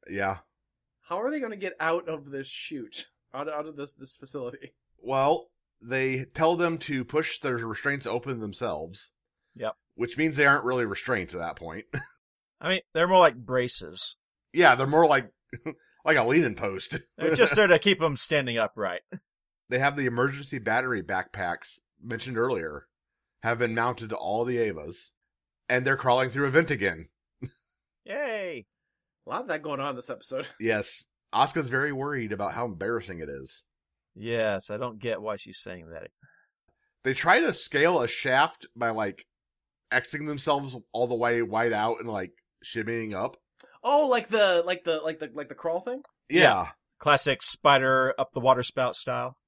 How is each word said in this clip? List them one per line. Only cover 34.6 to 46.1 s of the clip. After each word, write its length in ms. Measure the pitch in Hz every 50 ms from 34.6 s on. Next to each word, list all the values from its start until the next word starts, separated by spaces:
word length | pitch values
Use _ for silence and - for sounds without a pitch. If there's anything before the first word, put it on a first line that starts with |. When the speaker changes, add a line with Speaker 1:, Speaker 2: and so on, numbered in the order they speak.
| - -
Speaker 3:
I 60 | 104 104
don't 200 | 123 123 113 107
get 220 | 113 120 110 85
why 140 | 104 110 104
she's 240 | 98 - - 98 -
saying 300 | - - 92 90 82 80
that. 160 | 82 80 - - _ _ _ _ _ _ _ _ _ _ _ _ _ _ _ _ _ _ _
Speaker 1:
They 100 | 131 135
try 260 | - - 160 185 254
to 140 | 330 302 -
scale 480 | - - - - 143 147 170 180 160
a 60 | 123 113
shaft 580 | - - - 139 127 131 147 160 - - - - _
by, 140 | 117 120 117
like, 360 | 113 110 107 101 95 - - _ _ _ _ _ _ _ _ _ _ _ _ _ -
Xing 340 | 127 - - - 151 147 151
themselves 480 | 147 143 139 - 147 143 139 135 127 123 104 _
all 140 | _ 110 123 123
the 80 | 123
way 260 | 117 120 120 120 117 117
wide 280 | 101 101 110 117 120
out 260 | 113 107 107 113 117 -
and, 100 | 110 117
like, 240 | 110 101 95 90 _ _ _ _ _ _ _
shimmying 480 | - - 117 107 104 117 117 113 110 104
up. 240 | 92 104 131 - - _ _ _ _ - _ _ _ -
Speaker 2:
Oh, 240 | 233 285 294 302 277
like 220 | 247 240 226 226
the, 340 | 202 220 208 190 180 170 170
like 180 | 175 185 180 _
the, 120 | 170 165 156
like 220 | 151 160 165 160
the, 100 | 160 143 147
like 160 | 147 147 -
the 60 | -
crawl 260 | - - 170 165 180
thing? 200 | 185 247 247 269 294 -